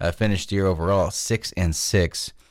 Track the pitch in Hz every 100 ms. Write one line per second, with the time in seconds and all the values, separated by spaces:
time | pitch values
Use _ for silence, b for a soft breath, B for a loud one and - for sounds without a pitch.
0 | 87 - 107 98 - 98 95 80 85 98
1 | 90 - - 113 - - 87 80 - 98
2 | 85 - - b b